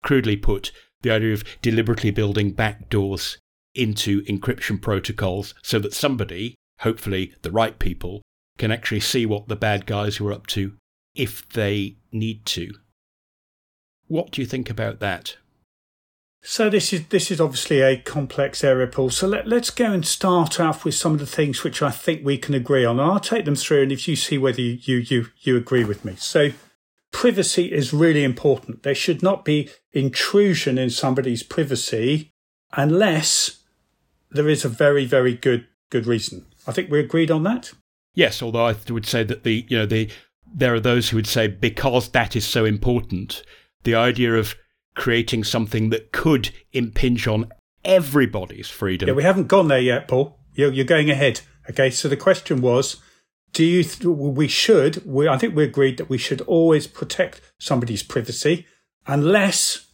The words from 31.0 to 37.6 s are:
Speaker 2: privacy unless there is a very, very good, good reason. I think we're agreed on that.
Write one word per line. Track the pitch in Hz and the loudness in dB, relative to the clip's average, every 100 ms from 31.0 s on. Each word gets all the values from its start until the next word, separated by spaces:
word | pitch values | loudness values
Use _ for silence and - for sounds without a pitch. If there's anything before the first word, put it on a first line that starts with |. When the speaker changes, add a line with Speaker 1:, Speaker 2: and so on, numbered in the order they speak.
| 135 131 123 117 | -2 0 -2 -4
Speaker 2:
privacy | - - 143 120 - 110 120 156 156 _ _ _ _ | -4 -4 -2 -2 -4 -2 0 -2 -4 _ _ _ _
unless | - 143 170 208 156 156 - - - _ _ _ _ _ _ _ | -2 2 4 2 2 0 0 -2 -6 _ _ _ _ _ _ _
there | 143 151 | -2 2
is | 147 | 2
a | 135 | -2
very, | 113 147 143 127 | 2 4 4 2
very | 135 127 | 2 2
good, | 120 131 120 - _ _ | 2 0 0 -2 _ _
good | 123 113 | -4 0
reason. | 117 - 90 - _ - | -2 -2 -12 -20 _ -6
I | |
think | 156 185 | -6 0
we're | 147 | 0
agreed | 139 165 160 | 2 0 2
on | 160 | 2
that. | 175 247 | 0 -2